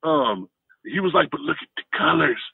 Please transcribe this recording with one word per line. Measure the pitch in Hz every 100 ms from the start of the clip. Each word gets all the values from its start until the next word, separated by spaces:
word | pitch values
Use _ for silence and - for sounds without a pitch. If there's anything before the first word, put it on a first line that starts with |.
Um, | 160 156 123 101 95 _ _ _
he | - 175
was | 190
like, | 165 160
But | -
look | 156 165
at | - -
the | - -
colors. | 156 165 151 117 -